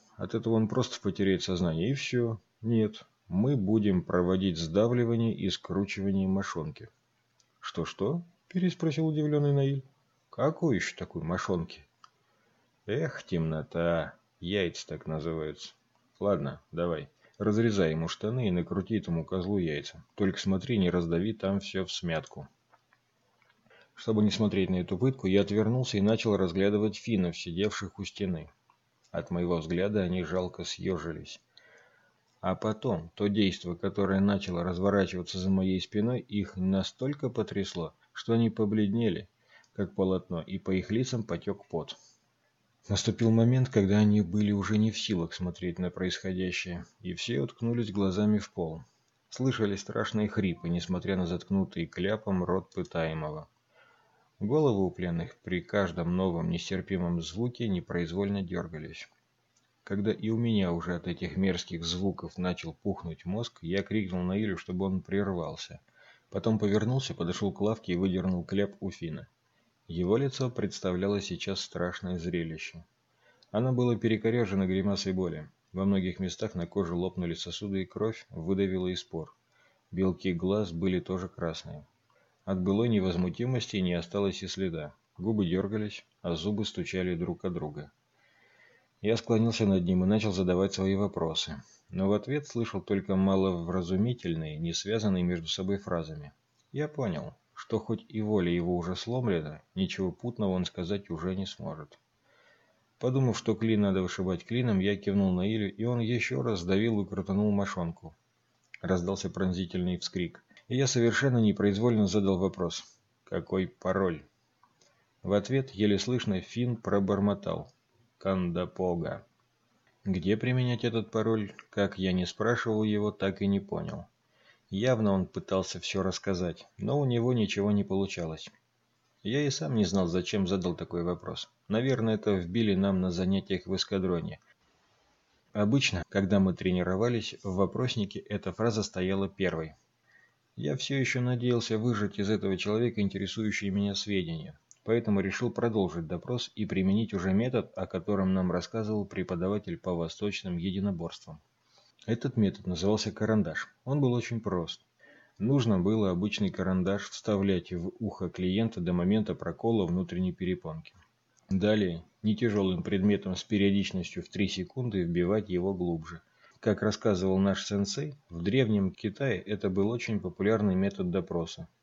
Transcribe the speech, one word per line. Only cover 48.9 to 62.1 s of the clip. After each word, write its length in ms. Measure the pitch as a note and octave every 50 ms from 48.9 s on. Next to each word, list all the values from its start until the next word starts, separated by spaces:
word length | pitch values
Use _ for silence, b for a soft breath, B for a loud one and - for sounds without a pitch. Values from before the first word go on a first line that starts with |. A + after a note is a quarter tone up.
| _ _ _ _ _ _ _ -
Слышались 520 | - - B2+ C3 - - A2 G2+ G2 G2
страшные 480 | - - - A#2 G#2+ - A2 G#2+ G#2+ G#2
хрипы, 420 | - A2 G2 F2+ E2 - - E2+
несмотря 460 | E2+ F2 - - F#2 F2 E2 F#2 F#2+
на 100 | F#2 F2+
заткнутый 580 | E2 F2+ E2+ - - G2 G2 F#2 - - F2 E2
кляпом 580 | - - F2+ F2+ G2 G#2+ G#2+ - G2+ F#2+ F2+
рот 280 | F2 E2+ F#2 F#2+ F2+ -
пытаемого. 800 | - F#2 E2+ - - E2 D#2+ D#2+ D#2+ D#2 D2+ D2+ D2+ D#2 D#2 - _ _ _ b b b b b b b b b b b b b b -
Головы 420 | G2+ G#2 C#3 D#3 D3+ C3+ A2 G2
у 80 | F#2+ F2
пленных 460 | - - F#2 F2 E2+ E2+ E2 - - _
при 180 | - - F2+ F2
каждом 560 | E2 - - G#2 F#2+ E2+ E2 F2 E2 E2+ F2+
новом 320 | F#2 F#2+ F#2 E2+ E2 E2 E2+
нестерпимом 720 | E2+ E2+ - - G2 F#2 F2+ - F#2+ F2 F2 E2+ F2 E2+
звуке 480 | D#2+ D#2 E2 G#2+ A#2+ B2 B2 - B2 G#2+
непроизвольно 720 | F#2+ F2 - - - F2 F2 D#2+ E2+ G2 G2+ G2+ G2+ G2
дергались. 680 | F#2 E2+ F2+ F2+ F#2 E2 D#2+ D#2 D2 - - - - - _ _ _ _ _ _ _ _ _ _ _ _ _ _ -
Когда 280 | - G2 G2+ G2+ A2
и 180 | G#2 - G#2+ A2
у 80 | A2+ A2+
меня 340 | A#2+ A#2 A2 G2+ F#2+ F2
уже 220 | E2+ E2+ E2+ F2 F2
от 140 | E2+ - F2+
этих 280 | E2+ - F2+ F2 -
мерзких 480 | F#2+ F#2+ F#2+ F2 F2 - - F#2 E2 E2
звуков 540 | E2 F2 F2+ G2 G2